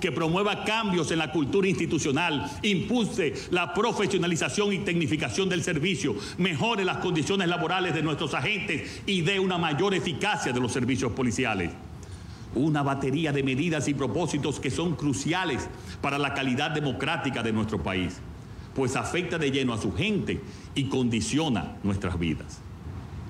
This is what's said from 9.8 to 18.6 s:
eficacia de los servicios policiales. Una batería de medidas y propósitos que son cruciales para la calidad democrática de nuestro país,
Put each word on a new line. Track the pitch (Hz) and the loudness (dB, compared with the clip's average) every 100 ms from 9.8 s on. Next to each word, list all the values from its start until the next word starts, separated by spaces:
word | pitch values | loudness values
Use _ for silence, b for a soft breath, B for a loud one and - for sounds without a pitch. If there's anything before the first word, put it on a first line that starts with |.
| 202 | 2
eficacia | 185 185 135 202 196 - | 2 0 0 0 0 0
de | 123 | 0
los | 120 | 0
servicios | 139 123 131 127 | 0 0 2 0
policiales. | 104 123 104 123 101 85 - - - B B B B B | 0 0 2 0 0 -2 -6 -12 -14 B B B B B
Una | 113 156 147 | 0 2 4
batería | 139 135 139 143 156 | 2 0 0 2 2
de | 139 | 2
medidas | 135 131 175 156 147 | 2 2 2 2 0
y | |
propósitos | 135 127 139 160 147 143 127 | 0 0 0 0 0 0 -2
que | 135 | -2
son | 135 170 | 0 0
cruciales | 143 147 123 147 180 180 117 - B B B | 0 0 0 0 0 0 -2 -4 B B B
para | 143 143 | -2 0
la | 139 | 0
calidad | 139 135 123 156 | 0 0 0 0
democrática | 151 143 113 139 160 135 117 | 0 0 0 -2 0 -2 -2
de | 113 | 0
nuestro | 107 107 104 | 0 0 -2
país, | 90 92 90 - - - B B | 0 0 -2 -4 -12 -14 B B